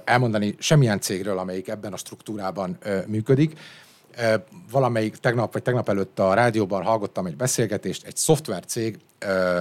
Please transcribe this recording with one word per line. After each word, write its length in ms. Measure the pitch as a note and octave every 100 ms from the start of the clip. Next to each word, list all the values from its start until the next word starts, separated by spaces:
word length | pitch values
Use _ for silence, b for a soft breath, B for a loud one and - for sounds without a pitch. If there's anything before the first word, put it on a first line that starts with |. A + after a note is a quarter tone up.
elmondani 500 | - B2 B2 G#2+ G#2 -
semmilyen 420 | - D#3 B2+ G2+
cégről, 380 | - F#2+ F#2+ F#2
amelyik 300 | F#2 F#2 F#2+
ebben 240 | G#2+ G#2+
a 40 | F#2+
struktúrában, 800 | - A2 - G#2+ F#2+ F#2 F#2 F2+
ö, 160 | G#2+ G2 -
működik. 520 | G#2+ A2 C3+ D#3 D#3 B B B B _ -
Ö, 160 | A2+ A2 - - -
valamelyik 460 | A#2 B2+ A#2 A2 -
tegnap, 360 | B2+ A#2+ G#2
vagy 100 | G#2+
tegnap 260 | - B2 G#2
előtt 300 | G2 F#2+ -
a 160 | F#2+
rádióban 480 | G2 A#2+ A2 F#2+ G2
hallgattam 440 | F2+ A2+ G2+ - F2+
egy 100 | D2
beszélgetést, 720 | C3 - A2 G2+ G2 D#2+ D#2+
egy 100 | -
szoftvercég, 840 | - D3+ - F#2 - - A2+ G#2+ _ _
ö, 80 | G2+ F#2+ F2+ F2